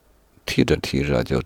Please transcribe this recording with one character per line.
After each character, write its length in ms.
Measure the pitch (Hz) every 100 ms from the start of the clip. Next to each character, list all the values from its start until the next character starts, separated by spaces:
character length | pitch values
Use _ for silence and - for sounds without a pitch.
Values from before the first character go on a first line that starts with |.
| _ _ _ _
踢 180 | - -
着 140 | 123 -
踢 260 | - -
着 220 | - -
就 160 | 117 64